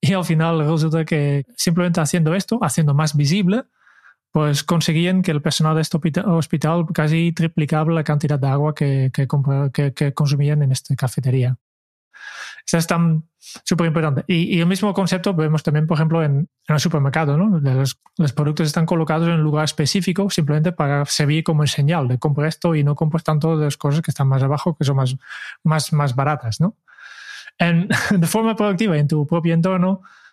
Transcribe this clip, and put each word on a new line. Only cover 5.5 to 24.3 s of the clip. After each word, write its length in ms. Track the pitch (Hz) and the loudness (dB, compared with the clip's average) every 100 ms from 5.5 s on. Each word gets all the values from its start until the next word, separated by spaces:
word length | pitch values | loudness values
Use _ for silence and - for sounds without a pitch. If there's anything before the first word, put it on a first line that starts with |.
| - 156 | 0 2
de 60 | 160 | 2
este 160 | 156 160 | 0 -2
hopita-, 300 | 160 156 208 | -2 -2 0
hospital 600 | 165 - 156 156 170 160 | 0 0 -2 0 0 -2
casi 400 | 160 151 165 170 | -2 0 2 0
triplicaba 580 | 165 165 165 147 156 160 | 0 -2 0 0 0 0
la 120 | 165 | 0
cantidad 340 | 143 147 151 147 | 0 0 0 0
de 100 | 135 | 0
agua 260 | 139 151 | 0 0
que, 360 | 147 143 135 131 | 0 0 2 0
que 140 | - 131 | 0 0
compra-, 460 | 147 139 139 139 | 0 0 0 0
que, 220 | 135 139 | 0 -2
que 180 | - 143 | 0 -2
consumían 500 | 143 147 143 143 151 | 0 0 2 2 2
en 100 | 139 | 2
esta 220 | 131 - | 0 -2
cafetería. 600 | 135 127 - 127 131 123 127 _ _ _ _ _ - - - - - - | -4 -2 -2 0 0 0 -2 _ _ _ _ _ -20 -20 -16 -16 -14 -4
Eso 120 | 170 | -2
es 80 | 165 | 0
tan 400 | 170 170 160 - _ | 2 2 0 -4 _
súper 480 | - - - 170 165 | -20 -12 -4 -2 0
importante. 380 | 160 156 131 - | 0 0 -2 0
Y, 300 | 170 180 175 | 0 0 0
y 40 | |
el 60 | 170 | 0
mismo 260 | 190 208 | 0 0
concepto 400 | 185 180 185 202 | 0 -2 0 -2
vemos 280 | 170 156 156 | 0 0 0
también, 240 | - 147 156 | 0 0 0
por 100 | 151 | 0
ejemplo, 280 | 160 165 | 2 2
en, 260 | 151 139 180 _ - | 2 0 -2 _ -2
en 80 | |
el 60 | 151 | 0
supermercado, 560 | 175 156 139 156 147 147 | 0 0 0 0 0 2
¿no? 240 | 214 170 | 2 2
De 140 | 139 | 2
los, 260 | 131 135 - _ - | 0 0 -4 _ -2
los 160 | 147 | -2
productos 340 | 147 147 151 156 | 0 -2 0 0
están 200 | 170 165 | 0 0
colocados 420 | 170 160 160 170 | 0 0 0 2
en 60 | |
un 80 | 165 | 2
lugar 220 | 151 151 | 2 0
específico 680 | 151 - 143 202 180 175 202 | -2 -2 0 0 -2 -2 -2
simplemente 420 | - 147 151 175 | -2 0 0 0
para 320 | 175 143 143 | 0 0 0
servir 400 | 143 - 147 156 | -2 0 0 0
como 200 | 160 156 143 | 0 0 0
señal 420 | - 143 170 127 | 2 0 2 0
de 100 | 123 | 0
compra 300 | 156 143 156 | 0 0 -2
esto 260 | - 175 | -2 0
y 80 | 156 | 2
no 140 | 143 143 | 0 0
compres 260 | 156 160 | 0 0
tanto 340 | - 151 160 160 | 0 0 0 0
de 100 | 147 | -2
las 100 | - | -2
cosas 260 | 143 151 | -2 0
que 80 | 160 | -2
están 160 | - | -2
más 160 | 135 | 0